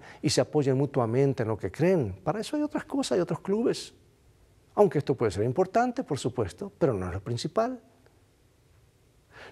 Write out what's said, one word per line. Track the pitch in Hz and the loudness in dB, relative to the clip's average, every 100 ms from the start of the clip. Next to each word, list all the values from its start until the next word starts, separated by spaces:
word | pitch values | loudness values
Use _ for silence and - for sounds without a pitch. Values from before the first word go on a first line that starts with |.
| - - | -8 -6
y | 143 | -2
se | 143 | 2
apoyen | 123 151 139 131 | 2 2 2 2
mutuamente | 139 135 113 123 139 131 | 0 0 2 2 2 2
en | 110 | -2
lo | 107 | -2
que | 95 | -4
creen. | - 170 185 104 95 | 0 2 2 0 -4
Para | 143 202 | -4 -4
eso | - 302 | -2 -2
hay | |
otras | 294 - | -2 -4
cosas, | - 277 - | -6 -4 0
hay | 226 | 0
otros | 165 165 | 0 -2
clubes. | - 214 240 165 - - _ _ _ _ _ _ _ - | -2 0 0 -2 -6 -20 _ _ _ _ _ _ _ 4
Aunque | 196 151 | 4 4
esto | - 127 | 0 0
puede | 113 | 0
ser | 92 | 2
importante, | 117 123 185 226 247 240 | 0 2 2 2 2 0
por | - 143 | -4 -4
supuesto, | 127 123 95 - 202 - | -4 -2 -4 -4 -12 -2
pero | 156 | 0
no | 101 90 | 0 -4
es | |
lo | 95 | -6
principal. | - 117 160 - 240 254 - _ _ _ _ _ _ _ _ _ _ _ _ _ _ - - | -6 -6 -4 -2 -2 -4 -14 _ _ _ _ _ _ _ _ _ _ _ _ _ _ -20 -4